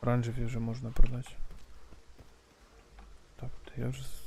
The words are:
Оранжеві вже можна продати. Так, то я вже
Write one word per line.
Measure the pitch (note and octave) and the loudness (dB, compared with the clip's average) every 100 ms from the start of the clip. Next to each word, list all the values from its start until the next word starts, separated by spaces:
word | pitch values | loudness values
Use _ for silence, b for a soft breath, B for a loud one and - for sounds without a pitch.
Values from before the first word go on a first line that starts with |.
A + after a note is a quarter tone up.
Оранжеві | A#2+ B2 A#2 A#2 | 2 0 0 -2
вже | A#2 A#2 | -2 -2
можна | A2+ A#2 B2 | -4 -6 -4
продати. | - A#2+ B2 B2+ - - - - - - - - - - - - - - - - - - - - - | 8 8 8 -6 -6 -6 -6 -14 -16 -16 -18 -20 -20 -20 -20 -20 -20 -20 -20 -20 -20 -20 -20 -20 -12
Так, | B2+ - | -10 -10
то | - - | -12 -6
я | B2 | -6
вже | C3 C3+ - | -6 -6 -8